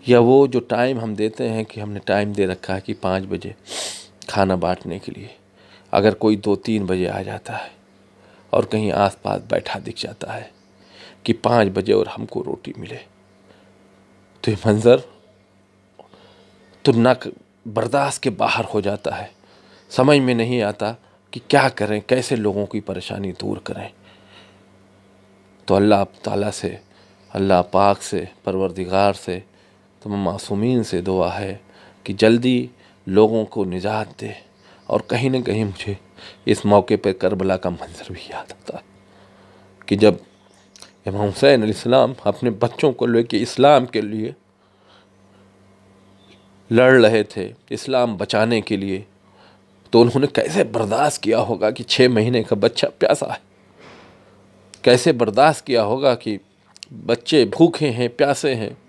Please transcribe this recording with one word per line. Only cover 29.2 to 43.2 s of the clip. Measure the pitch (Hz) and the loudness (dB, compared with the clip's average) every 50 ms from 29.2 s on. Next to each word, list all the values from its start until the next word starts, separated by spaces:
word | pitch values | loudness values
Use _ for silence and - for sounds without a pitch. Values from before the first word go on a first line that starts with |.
| - - 90 90 95 _ _ _ _ _ _ _ _ _ _ _ - | -8 -10 -10 -10 -10 _ _ _ _ _ _ _ _ _ _ _ -12
तमाम | 107 101 101 98 | -8 -6 -4 -4
मासूमीन | 87 92 101 - - 104 101 107 123 127 120 | -4 -4 -6 -8 -6 -4 -2 -2 0 0 -2
से | 107 - - 87 | -2 -2 -6 -6
दुआ | 87 98 95 92 85 90 | -4 -2 -2 0 -2 -2
है | 92 98 104 95 95 104 _ _ _ - - - _ _ _ | -4 -6 -8 -10 -10 -12 _ _ _ -20 -20 -20 _ _ _
कि | - | -12
जल्दी | 98 98 110 110 117 120 120 127 127 123 123 123 _ _ _ _ _ _ _ - | -2 2 4 4 4 4 2 0 0 -2 -4 -6 _ _ _ _ _ _ _ 0
लोगों | 95 101 110 107 113 113 110 | 4 4 4 4 4 -2 -4
को | 101 - 113 98 | -4 -4 -6 -4
निजात | 92 87 92 90 101 110 - 107 - - - | -4 -4 -6 -6 -4 -4 -4 -6 -8 -12 -14
दे। | 110 107 101 - - _ _ _ _ _ - _ _ _ | -14 -14 -14 -16 -20 _ _ _ _ _ -20 _ _ _
और | - 113 - - | -4 -4 -2 -2
कहीं | - 117 123 135 | -4 -2 -2 0
ना | 131 131 | -2 -2
कहीं | 117 - 98 110 110 | -2 -2 -2 -2 -2
मुझे | 101 92 - - 104 101 - _ _ _ - - - - _ _ - | -4 -6 -8 -8 -10 -10 -10 _ _ _ -20 -20 -20 -20 _ _ -2
इस | 107 - - | -2 0 2
मौके | 101 104 101 98 - 110 | 4 6 6 6 4 -2
पर | 95 - 104 | 0 0 -2
करबला | 95 - - 92 104 92 95 95 92 | -2 0 -2 -2 -2 0 -2 -2 -2
का | 92 - 90 | -2 -2 -6
मंजर | 90 82 - - - - - - 92 | -6 -6 -12 -16 -16 -20 -16 -16 -16
भी | - - - | -16 -16 -14
याद | - - - - | -14 -14 -14 -16
आता | - _ _ - - | -20 _ _ -16 -16
है | - - _ _ _ _ _ _ - - _ _ _ _ - _ - _ _ _ _ - - | -16 -16 _ _ _ _ _ _ -20 -20 _ _ _ _ -20 _ -20 _ _ _ _ -4 -2
कि | - | 0
जब | 101 - 254 - - - _ _ _ _ _ _ _ _ _ _ - - - _ _ _ 107 | 6 6 4 4 4 -10 _ _ _ _ _ _ _ _ _ _ -20 -20 -20 _ _ _ -8
इमाम | 95 101 | -4 -2
हुसैन | 104 101 92 - - 139 143 123 | -2 -2 0 4 4 6 6 6
अलैहिस्सलाम | 107 107 107 - - 117 123 135 127 123 131 - - | 4 0 -2 -4 -2 2 4 4 4 2 -2 -4 -4
अपने | 104 101 - - 120 | -4 -4 -2 -4 -4
बच्चों | 107 95 120 117 - - - 147 | -2 -2 -4 -4 -2 0 0 0
को | 123 - 120 | 0 0 -2
लेके | 120 117 117 | 2 2 2